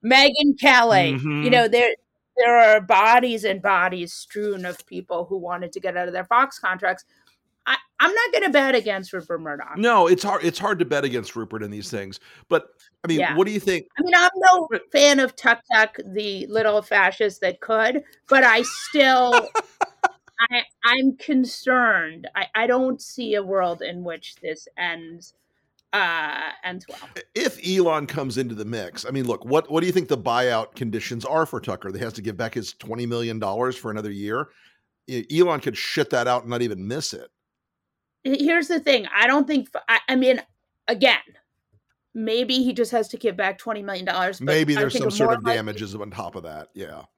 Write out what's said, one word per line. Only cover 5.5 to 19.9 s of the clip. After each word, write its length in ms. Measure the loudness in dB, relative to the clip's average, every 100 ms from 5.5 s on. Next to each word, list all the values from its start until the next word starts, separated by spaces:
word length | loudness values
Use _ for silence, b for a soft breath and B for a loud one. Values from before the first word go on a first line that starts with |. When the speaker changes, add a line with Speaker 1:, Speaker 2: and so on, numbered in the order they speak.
| -8 -8
Speaker 1:
to 80 | -8
get 160 | -8 -6
out 120 | -6
of 40 |
their 100 | -6 0
Fox 320 | 2 2 -2
contracts. 460 | -6 -2 -2 -4 -8 _ _ _ _ _ -4
I, 100 | -4 _ _
I'm 120 | 0
not 200 | 2 0
gonna 180 | 0 2
bet 240 | 2 2
against 380 | 0 0 -6 -6
Rupert 280 | -12 -8 -10
Murdoch. 380 | -8 -12 -12 -2
Speaker 2:
No, 280 | 2 4 6
it's 140 | 4
hard, 200 | 2 -2
it's 140 | -2 -2
hard 220 | -4 -2
to 40 |
bet 200 | 0 0
against 300 | -2 -4 -8 -10
Rupert 260 | -10 -10
in 80 | -10
these 180 | -12 -10
things. 280 | -10 -10 -16 b b _
But, 180 | -2 -2 _ b _
I 40 | -4
mean, 120 | 0
Speaker 1:
Yeah. 160 | 0 2
Speaker 2:
what 100 | 0
do 60 |
you 80 | 0
think? 260 | -2 -4 -6 -6
Speaker 1:
I 40 |
mean, 120 | 2 4
I'm 140 | 4 4
no 300 | 4 6 2
Speaker 2:
But 200 | -6 -2
Speaker 1:
fan 260 | 4 4 4
of 140 | 0 0
Tuk 240 | 0 0 _
Tuk, 240 | 2 2 -2
the 420 | -10 -8 -6 -8 -4
little 340 | 0 2 0
fascist 580 | 2 2 2 2 -2 -2
that 200 | -6 -6
could, 420 | -2 0 0 -2 -8 b _
but 140 | 6
I 180 | 6 4
still, 680 | 0 -6 -4 2 4 6 4
Speaker 2:
<laughs> 1160 | 4 2 -6 -6 _ -8